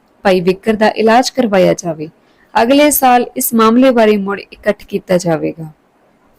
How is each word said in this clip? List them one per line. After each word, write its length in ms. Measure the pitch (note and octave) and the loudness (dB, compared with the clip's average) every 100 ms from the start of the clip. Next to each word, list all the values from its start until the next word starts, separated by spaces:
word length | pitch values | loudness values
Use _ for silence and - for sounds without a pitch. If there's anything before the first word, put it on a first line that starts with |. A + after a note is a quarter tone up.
| _ _ | _ _
"ਭਾਈ 180 | G#3 F#3 | -2 0
ਵਿਕਰ 320 | F3+ F#3 - | 0 -2 -4
ਦਾ 140 | A3 G#3+ | -2 -2
ਇਲਾਜ 420 | - A3 A3+ C4 | 0 2 2 0
ਕਰਵਾਇਆ 440 | - B3 F#3+ F3+ | -2 -2 2 2
ਜਾਵੇ। 360 | E3+ F3+ D#3 D#3 - _ _ _ - | 0 -6 -10 -12 -16 _ _ _ -2
ਅਗਲੇ 300 | A#3 C#4 D4 | 0 2 2
ਸਾਲ 340 | C#4+ C4 B3 A#3+ - | 2 2 2 0 -6
ਇਸ 160 | B3+ | -4
ਮਾਮਲੇ 380 | A3+ A3 A#3 C4+ | 0 2 4 2
ਬਾਰੇ 260 | A#3+ A3 G#3+ | 4 2 0
ਮੁੜ 220 | G3 G3 | -2 -8
ਇਕੱਠ 460 | - - - G3+ - | -12 -8 -6 -6 -8
ਕੀਤਾ 320 | G3+ - F3+ | -10 -4 -2
ਜਾਵੇਗਾ।" 540 | F3 D#3+ D#3 D3+ D#3 - _ _ _ _ _ | 0 -2 -4 -8 -14 -18 _ _ _ _ _